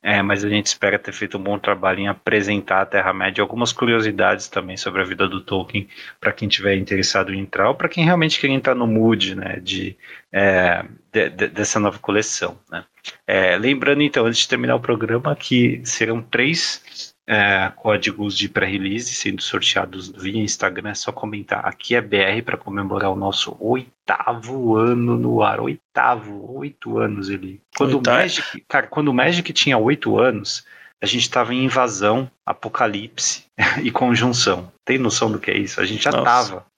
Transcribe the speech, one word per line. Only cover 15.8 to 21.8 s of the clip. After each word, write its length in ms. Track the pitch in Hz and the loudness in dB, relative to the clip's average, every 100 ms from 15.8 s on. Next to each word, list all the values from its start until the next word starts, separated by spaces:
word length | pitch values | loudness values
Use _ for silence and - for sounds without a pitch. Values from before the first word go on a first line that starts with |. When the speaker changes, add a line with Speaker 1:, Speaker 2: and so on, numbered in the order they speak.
Speaker 1:
serão 380 | 123 - 113 113 | -6 -2 0 -2
três, 880 | 110 117 131 165 - - - - - _ - | -2 0 0 0 -2 -6 -14 -16 -16 _ -2
é, 460 | 107 101 98 95 - | 2 4 4 0 -2
códigos 600 | 110 104 107 101 104 95 | 0 2 0 -2 -4 -2
de 120 | 101 | -2
pré-release 680 | - 95 98 95 107 123 | -2 -2 -2 -2 -4 -4
sendo 260 | - 104 92 | -4 -4 -4
sorteados 680 | - - - - 92 95 92 | -4 -2 0 0 -2 -6 -14
via 320 | 92 95 110 | -10 -6 -2
Instagram. 480 | 104 - 98 90 104 | -2 -2 -2 -2 -8
É 40 | |
só 160 | 104 - | -8 -8
comentar, 500 | 123 107 104 98 101 | -8 -8 -10 -4 -4
"Aqui 300 | - - | -4 -8